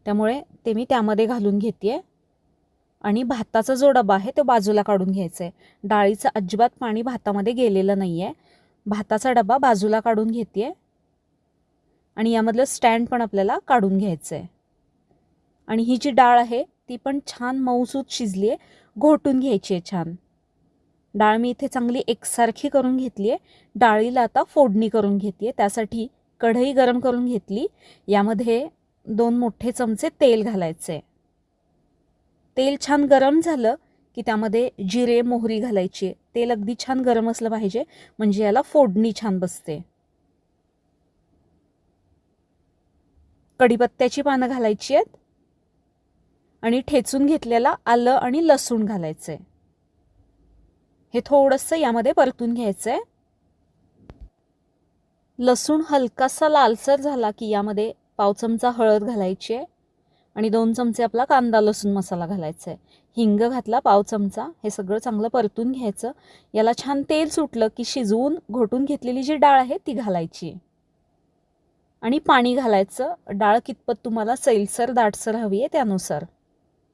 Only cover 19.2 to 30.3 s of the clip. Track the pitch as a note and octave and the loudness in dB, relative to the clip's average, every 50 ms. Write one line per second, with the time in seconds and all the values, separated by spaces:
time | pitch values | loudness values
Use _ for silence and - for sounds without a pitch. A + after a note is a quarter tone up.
19.2 | - C#4+ C4+ C4 B3+ C#4 G#3+ F#3+ - - G3 F3 F3 - G3+ F3 E3 E3+ E3+ F3+ | 4 2 0 0 0 0 0 -2 -2 -2 -6 -6 -6 -6 -6 -6 -6 -6 -8 -14
20.2 | _ _ _ _ _ _ _ _ _ _ _ _ _ _ _ _ _ _ - G3+ | _ _ _ _ _ _ _ _ _ _ _ _ _ _ _ _ _ _ -2 2
21.2 | G#3+ G#3+ G#3+ A3+ A#3+ B3 A#3+ - C#4 B3+ - C4 A#3+ A#3+ A#3+ C4+ - - A3+ - | 2 2 2 2 0 -2 -4 -4 -6 -6 -4 -4 -2 -2 -2 -2 -2 -4 -4 -4
22.2 | - - - - A#3 A3+ A3+ - - C#4+ - C#4 B3+ B3+ B3+ C4 B3+ A#3+ - - | -4 -4 0 2 2 0 0 -2 -4 -2 0 0 0 0 0 -2 -2 -4 -4 -4
23.2 | G3 A3 C#4 F4+ _ _ _ _ _ _ - G3+ B3 A3+ G#3+ G#3+ A3 A#3+ B3 C4 | -2 -2 -2 -2 _ _ _ _ _ _ -2 2 4 4 4 4 2 0 0 0
24.2 | A#3 A3 - C4 E4 - - D#4 C#4+ A#3+ F#3+ G#3+ A3 G#3+ - A3+ G3+ G3+ G3+ G3 | 0 0 0 -2 -2 0 2 4 4 4 4 2 0 0 0 0 0 0 0 -2
25.2 | F#3+ G#3 F#3 - G3+ A#3 C#4 - G#3+ G3+ - A#3+ A3 G3+ A#3 A3+ A3 C4 _ _ | -2 -4 -6 -6 -6 -6 -2 0 0 0 0 -2 -6 -6 -6 -8 -8 -8 _ _
26.2 | _ _ _ - - A3+ A3 B3 B3 C#4 C4+ C4 C4 A#3+ A#3+ B3 B3 C4 B3 B3 | _ _ _ -2 0 0 2 2 0 0 2 2 4 4 2 0 0 -2 -2 0
27.2 | B3 B3 B3 G3+ - - G3 A3 D4+ G#4 _ _ _ - - _ _ - G3+ G3+ | -2 -2 -2 -4 -6 -6 -6 -6 -6 -6 _ _ _ -20 -20 _ _ 0 2 2
28.2 | G3+ G#3+ A3+ G3 B3 A#3 A3+ A#3+ C#4+ D#4+ - _ _ _ _ _ - - A3 G3+ | 2 2 0 -2 0 0 0 0 -2 -4 -10 _ _ _ _ _ -12 -6 -2 0
29.2 | A#3 A#3 A#3 A#3+ B3 A3+ - - - B3 A#3+ - B3 A3 A3 G#3 - D#4+ - - | 0 2 2 0 0 -2 -4 -6 -6 -6 -4 -2 -2 -4 -2 -2 -4 -6 -2 2
30.2 | D4+ B3+ | 4 4